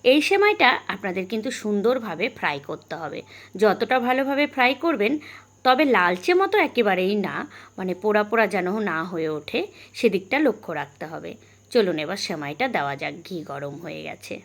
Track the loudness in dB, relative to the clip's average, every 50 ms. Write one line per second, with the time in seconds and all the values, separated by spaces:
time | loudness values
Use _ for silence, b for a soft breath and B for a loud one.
0 | 6 6 6 6 4 4 4 4 4 4 4 4 4 4 4 2 -4 -8 -8 -6
1 | -6 -4 -4 -4 -6 -4 -6 -6 -6 -6 -8 -6 -4 -2 -2 2 2 2 0 0
2 | -2 -6 -4 -4 -4 -4 -4 -4 -4 -4 -4 -4 -8 -10 -12 -12 -10 _ -10 -8
3 | -8 -8 -10 -10 -12 B B B B B B 2 2 2 4 2 0 0 0 0
4 | 2 2 0 0 0 0 0 0 0 0 2 2 2 2 2 0 0 -2 0 2
5 | 0 0 0 -2 B B B B B B _ _ _ 4 4 6 4 4 6 4
6 | 4 4 2 0 0 2 4 4 4 4 4 2 2 2 2 2 2 2 2 2
7 | 2 0 0 0 -2 -2 -4 -6 -8 -10 B B B B B -8 -6 -6 -4 -2
8 | 0 2 2 2 2 2 2 2 2 2 0 -2 -2 -2 -2 -2 -2 -2 -2 -4
9 | -4 -4 -4 -4 -4 -2 -4 -6 -8 -6 -6 -6 -6 -6 B B B B B 0
10 | 2 2 2 0 -4 -2 0 2 2 2 0 0 -8 -10 -8 -8 -8 -10 _ _
11 | -14 -12 -12 -12 -12 -12 -14 -16 b b b b b _ 2 2 2 2 0 -2
12 | -4 -4 -6 -6 -6 -6 -6 -6 -6 -8 -4 -4 -4 -2 0 -2 -2 -2 -4 -6
13 | -8 -8 -8 -10 -14 -12 -10 -10 -10 -10 -10 -8 -8 -10 -10 -12 -12 -12 -12 -10
14 | -10 -12 -12 -14 -12 -14 -14 -14